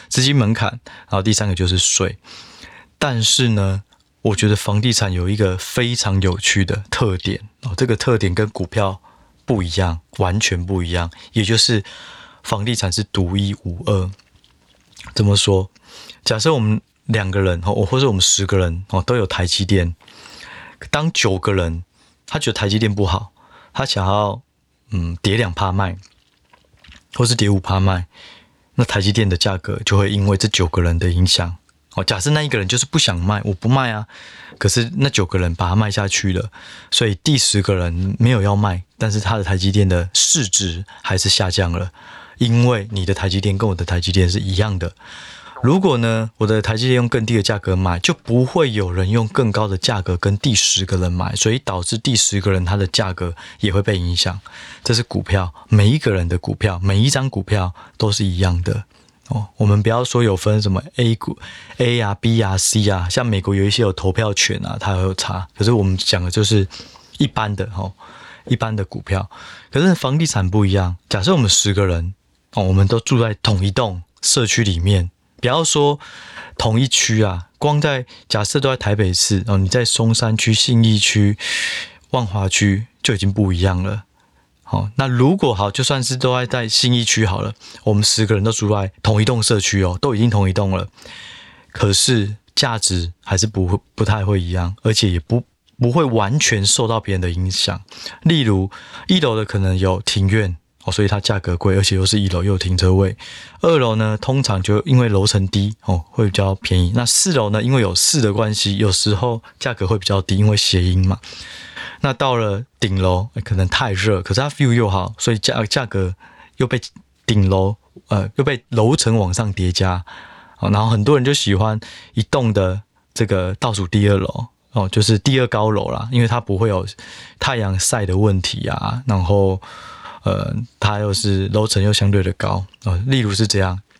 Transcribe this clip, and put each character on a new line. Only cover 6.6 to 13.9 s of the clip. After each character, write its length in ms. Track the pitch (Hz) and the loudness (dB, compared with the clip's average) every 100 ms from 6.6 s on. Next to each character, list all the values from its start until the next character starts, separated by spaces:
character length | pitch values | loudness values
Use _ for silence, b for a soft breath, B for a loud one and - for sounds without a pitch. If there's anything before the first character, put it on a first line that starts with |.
的 200 | 92 104 98 | 0 -2 -4
特 260 | - 113 92 | -2 -2 -2
点， 240 | - 101 - _ | -4 -6 -8 _
哦， 100 | 127 95 | -8 -2
这 120 | 123 | 0
个 80 | 107 | 0
特 220 | - 113 | 2 2
点 160 | 98 87 | 2 0
跟 120 | 107 | -2
股 160 | - 90 | -4 -6
票 340 | - 98 92 b b b b - | -2 -2 -4 b b b b -2
不 180 | 117 | -2
一 60 | 87 | 0
样， 280 | 82 92 82 - - | 0 -2 -2 -8 -4
完 220 | 92 98 | -2 0
全 240 | - 90 | -2 -2
不 200 | 87 95 | -2 -4
一 80 | 85 | -2
样， 180 | 87 85 - B | -4 -4 -8 B
也 100 | 113 | -2
就 140 | 101 113 | 0 2
是 260 | - 113 - B B B B B | 2 0 -2 B B B B B
房 200 | - 107 | -6 -4
地 120 | 107 117 | -4 -2
产 180 | 95 | -2
是 100 | 90 104 | -2 -4
独 300 | - 87 98 | -2 -2 0
一 200 | 101 101 | -2 -4
无 180 | 90 85 | -8 -8
二。 240 | - | -2